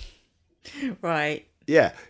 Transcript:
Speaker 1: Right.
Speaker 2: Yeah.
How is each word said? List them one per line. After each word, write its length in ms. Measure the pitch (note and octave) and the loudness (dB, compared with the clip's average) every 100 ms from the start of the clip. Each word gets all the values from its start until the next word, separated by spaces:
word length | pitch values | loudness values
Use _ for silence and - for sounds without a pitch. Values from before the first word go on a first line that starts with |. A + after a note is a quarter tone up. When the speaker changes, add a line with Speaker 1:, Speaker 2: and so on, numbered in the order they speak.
| - - _ _ _ _ - C#4+ C4+ G#3 | -18 -20 _ _ _ _ -20 -8 -6 -6
Speaker 1:
Right. 460 | E3+ D#3+ D3 D3+ - _ - | -4 -2 -2 -4 -10 _ 2
Speaker 2:
Yeah. 260 | D3 G2+ - - | 4 4 0 -20